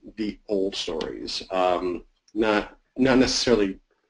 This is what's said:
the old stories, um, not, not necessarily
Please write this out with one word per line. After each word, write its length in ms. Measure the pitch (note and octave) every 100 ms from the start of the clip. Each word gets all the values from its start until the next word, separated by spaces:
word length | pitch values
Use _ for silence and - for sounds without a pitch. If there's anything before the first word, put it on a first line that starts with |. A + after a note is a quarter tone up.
| - -
the 240 | G#2+ F#2+ -
old 260 | G2+ F#2+
stories, 680 | - - D#2+ - G#1+ - - -
um, 500 | F#2 F2+ F2 F2+ E2+ - _ _
not, 420 | G#2 A2 G#2 - - _ -
not 220 | C3 C3
necessarily 600 | B2 - - A2 G2 F#2+ _ _